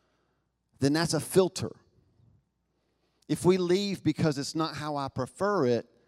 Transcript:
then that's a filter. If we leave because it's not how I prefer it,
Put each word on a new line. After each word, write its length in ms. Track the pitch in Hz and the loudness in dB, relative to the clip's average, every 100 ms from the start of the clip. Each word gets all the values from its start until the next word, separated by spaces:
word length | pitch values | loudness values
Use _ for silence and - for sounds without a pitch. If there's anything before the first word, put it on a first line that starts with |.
| _ _ _ _ _ _ _ - | _ _ _ _ _ _ _ -2
then 140 | 135 | 0
that's 200 | 156 170 | 2 0
a 60 | 156 | -2
filter. 560 | - 180 185 - 110 - _ _ _ _ _ _ _ _ _ _ _ _ _ _ - | 0 2 2 0 -10 -10 _ _ _ _ _ _ _ _ _ _ _ _ _ _ -6
If 160 | 151 | 0
we 140 | 175 185 | 4 4
leave 440 | 175 185 202 180 | 4 2 0 -2
because 360 | 151 - 165 143 | -2 0 0 0
it's 180 | 135 156 | -4 -4
not 200 | 160 143 | -4 -6
how 200 | 151 143 | -8 -6
I 140 | 135 | -6
prefer 560 | - 123 - 196 202 127 | -6 -8 -4 0 2 2
it, 200 | 117 - _ | 2 -2 _